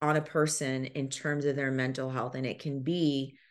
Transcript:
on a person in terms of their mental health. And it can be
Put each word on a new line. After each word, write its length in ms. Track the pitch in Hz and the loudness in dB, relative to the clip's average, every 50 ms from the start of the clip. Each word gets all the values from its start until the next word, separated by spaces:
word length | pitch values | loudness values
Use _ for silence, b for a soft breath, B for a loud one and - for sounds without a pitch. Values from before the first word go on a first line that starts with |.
on 160 | 151 151 151 | 2 4 4
a 60 | 156 | 4
person 640 | 151 - - 160 151 156 - - 147 131 131 131 131 | 2 2 2 2 2 2 2 0 0 -2 0 -2 -4
in 240 | 131 - 143 135 131 | -4 -2 -4 -2 -2
terms 340 | - - - 151 147 147 143 | -4 -4 -2 -2 0 0 0
of 100 | 143 135 | 0 0
their 140 | 139 139 135 | 2 0 0
mental 380 | 131 131 127 131 131 135 131 131 | 2 2 0 0 0 -2 -4 -2
health. 260 | 131 127 113 131 127 | -2 -2 -2 -2 -4
And 120 | 131 131 | -4 -4
it 140 | 120 - - | -4 -4 -4
can 220 | - 156 139 139 | -4 -4 -4 -2
be 540 | 131 156 175 180 165 147 143 135 135 131 b b b b | -2 -2 0 2 2 2 2 2 -2 -4 b b b b